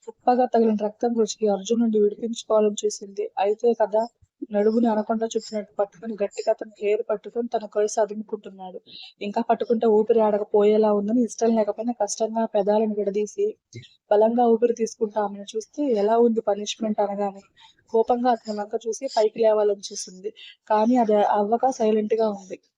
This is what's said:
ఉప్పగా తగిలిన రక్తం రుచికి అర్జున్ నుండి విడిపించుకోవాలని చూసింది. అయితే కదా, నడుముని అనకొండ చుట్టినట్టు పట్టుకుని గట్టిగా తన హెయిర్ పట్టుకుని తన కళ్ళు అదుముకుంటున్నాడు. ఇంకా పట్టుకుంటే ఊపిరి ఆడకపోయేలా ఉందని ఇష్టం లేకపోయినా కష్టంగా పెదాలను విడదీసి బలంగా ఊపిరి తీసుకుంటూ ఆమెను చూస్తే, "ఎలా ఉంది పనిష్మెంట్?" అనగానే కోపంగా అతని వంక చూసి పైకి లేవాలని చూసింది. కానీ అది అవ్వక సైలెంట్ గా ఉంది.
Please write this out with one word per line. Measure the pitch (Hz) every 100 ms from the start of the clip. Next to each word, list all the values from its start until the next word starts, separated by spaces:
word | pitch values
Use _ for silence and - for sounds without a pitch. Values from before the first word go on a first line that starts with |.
| -
ఉప్పగా | - - 247 247
తగిలిన | 233 226 214
రక్తం | 208 208 240
రుచికి | 233 214 - 214
అర్జున్ | 196 196 233
నుండి | 233 214
విడిపించుకోవాలని | 208 208 233 226 - 220 214 208
చూసింది. | 214 - 202 196 208 -
అయితే | 196 214 240
కదా, | 233 208 214 233 _ _ _ -
నడుముని | 208 208 226 233
అనకొండ | 214 208 226
చుట్టినట్టు | 226 226 - 214 202
పట్టుకుని | - 202 - 226
గట్టిగా | 202 202 - 220
తన | 220 220
హెయిర్ | 214 208 214
పట్టుకుని | - 214 214 233 240
తన | 226 208
కళ్ళు | 208 208 -
అదుముకుంటున్నాడు. | 208 214 208 214 208 190 185 185 _ 175 - _
ఇంకా | 208 202
పట్టుకుంటే | - 233 220 233 233
ఊపిరి | 214 214 226
ఆడకపోయేలా | 214 208 208 208 208 214 214
ఉందని | 208 202 247
ఇష్టం | 226 - 226
లేకపోయినా | 226 208 208 233
కష్టంగా | 240 202 - 220 220 226
పెదాలను | 214 196 214 220
విడదీసి | 208 202 196 208 - 208 - _ - - _ _
బలంగా | 208 220 233 240
ఊపిరి | 226 233
తీసుకుంటూ | 233 220 - 220 214
ఆమెను | 202 202 202
చూస్తే, | 220 208 - 294
"ఎలా | 214 202 226
ఉంది | 240 220
పనిష్మెంట్?" | - 202 208 - 220 214
అనగానే | 202 202 202 196 _ _ - _ _
కోపంగా | 226 226 240 247
అతని | 226 226 208
వంక | 208 226
చూసి | 233 220 269
పైకి | - 214 220
లేవాలని | 220 214 208 202
చూసింది. | 196 202 - 185 196 214 - - _
కానీ | 214 220 247
అది | 220 208 202
అవ్వక | 208 208 233 254
సైలెంట్ | 254 220 220 214
గా | 220 220
ఉంది. | 196 190 185 _